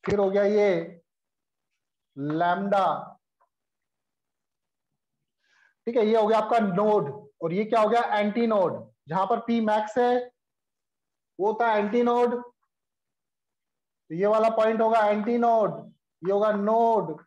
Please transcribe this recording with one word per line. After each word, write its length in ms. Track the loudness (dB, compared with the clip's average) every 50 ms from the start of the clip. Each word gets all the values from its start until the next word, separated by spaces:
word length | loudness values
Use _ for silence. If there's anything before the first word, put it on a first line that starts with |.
| -4
फिर 160 | 4 4 4
हो 100 | 4 6
गया 140 | 4 4 4
ये 260 | 4 4 4 4 4 2 0 -2 -6 -12 -20 _ _ _ _ _ _ _ _ _ _ _ _ _ _ _ _ _ _ _ _ _ _ _ -10 -8 -4 -2
lambda, 520 | 0 0 0 0 -2 -2 -2 0 0 0 0 -2 -4 -8 -16 -20 _ _ _ _ _ _ _ _ _ _ _ _ _ _ _ _ _ _ _ _ _ _ _ _ _ _ _ _ _ _ _ _ _ _ _ _ _ _ _ _ _ _ _ _ _ _ _ _ _ _ _ _ _ _
ठीक 80 | -4 -2
है, 100 | 0 2
ये 120 | 2 2
हो 80 | 2 2
गया 120 | 2 2 0
आपका 200 | 0 0 0 0
node, 520 | 0 0 -2 0 0 2 2 0 0 -2 -10 -14 -18 -20 _ _
और 120 | -8 -4 -4
ये 120 | -4 -4
क्या 160 | -2 0 0
हो 80 | 2 2
गया 300 | 2 0 0 0 -2 -2
एंटी 280 | -2 -2 -2 -2 -2
नोड, 260 | 0 0 0 0 -2 -2 -8 -14 -18 _ _ _
जहां 180 | -6 -4 -4 -2
पर 120 | -2 -2 -4 -2
पी 120 | -2 -2 -2
मैक्स 360 | 0 0 0 -2 -2 -4 -2
है 160 | 0 0 2 0 -2 -4 -8 _ _ _ _ _ _ _ _ _ _ _ _ _ _ _ _ _ _ _ _ _ -4
वो 80 | -4
होता 240 | -4 -2 0 0 0
है 80 | 0 0
एंटी 240 | -2 0 0 0 0
नोड, 320 | 2 2 2 0 0 -2 -6 -8 -14 _ _ _ _ _ _ _ _ _ _ _ _ _ _ _ _ _ _ _ _ _ _ _ _ _ _ _ _ _ _ _ _
तो 60 | -6
ये 120 | -2 0
वाला 220 | 2 2 2 2 0 2
point 240 | 2 0 0 2 2
होगा 240 | 0 2 2 2 2
एंटी 300 | 2 0 0 -2 -2 -2
नोड, 420 | 0 2 2 2 2 0 0 -4 -8 -14 -18 _ _ _ _ _ _
ये 100 | -4 -2
होगा 200 | 0 0 0 0 0
node 640 | -2 -2 0 0 2 2 2 2 0 -2 -4 -10 -12 -14